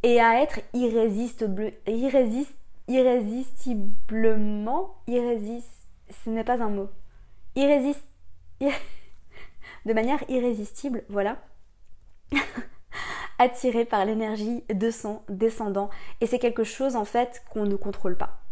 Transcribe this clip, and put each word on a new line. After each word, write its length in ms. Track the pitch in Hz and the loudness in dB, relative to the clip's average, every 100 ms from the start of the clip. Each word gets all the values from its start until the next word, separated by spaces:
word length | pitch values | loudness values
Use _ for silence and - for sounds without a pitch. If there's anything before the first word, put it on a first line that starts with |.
Et 160 | 240 233 | 4 6
à 220 | 226 233 | 6 4
être 180 | 302 - - | 2 -2 -4
irrésistible, 960 | 247 247 226 220 196 240 - 214 190 214 - - | -2 0 2 2 0 -4 -4 -2 -2 -4 -6 -4
irrésist-, 680 | 226 262 262 240 240 285 - - - - | -2 2 2 2 0 -4 -8 -14 -14 -2
irrésistiblement, 2000 | 254 254 247 208 240 262 - 262 220 214 - - 214 226 220 208 208 214 302 381 - - | 2 4 2 0 -2 0 2 2 6 8 8 8 6 8 8 6 2 0 -2 -2 -8 -2
irrésis-, 800 | 240 240 233 208 240 - - - - - - | 0 0 -2 -4 -8 -10 -14 -16 -18 -16 -8
ce 60 | 220 | -4
n'est 140 | 226 | -2
pas 180 | 220 247 | 0 0
un 80 | 220 | 2
mot. 200 | 202 196 - - - - - - | 0 -2 -6 -10 -16 -20 -14 -8
Irrésist-, 520 | - 277 285 262 285 - - - - - - | 0 4 4 2 -4 -10 -16 -16 -16 -16 -4
ir-, 140 | 277 262 - - - - | -2 -2 -4 -6 -6 -14
<laughs> 600 | - - - - - - | -16 -14 -14 -12 -14 -10
de 80 | 208 | -2
manière 300 | 220 233 294 - | 0 0 -2 0
irrésistible, 760 | 254 240 214 208 - 285 233 - | -2 0 -4 -8 -10 -8 -8 -6
voilà. 280 | 202 202 - - - - _ - - - - - | -4 -4 -6 -14 -20 -20 _ -18 -18 -18 -20 -6
<laughs> 40 | 285 - - - - - - - - - - | -4 -4 -10 -12 -14 -14 -12 -10 -10 -8 0
Attiré 460 | 247 247 254 233 | 0 2 -2 0
par 200 | 233 214 | 0 0
l'énergie 580 | 196 220 220 214 214 240 - | 0 -2 -4 -4 -6 -6 -6
de 220 | 202 226 | -2 -2
son 300 | 226 214 208 - | -4 -8 -10 -10
descendant. 600 | 190 226 - 208 196 202 - - - | -2 -2 0 -4 -2 -2 -4 -4 -2
Et 60 | 226 | -2
c'est 120 | 247 | 0
quelque 240 | 240 233 | 0 -2
chose 320 | 220 - 269 | -4 -2 -2
en 100 | 240 | -2
fait 380 | 208 240 247 - - | -2 -2 -2 -6 -8
qu'on 140 | 220 | -2
ne 100 | 208 | 0
contrôle 420 | 196 202 - 185 180 | 2 0 2 4 6
pas. 200 | 208 - - | 4 2 -2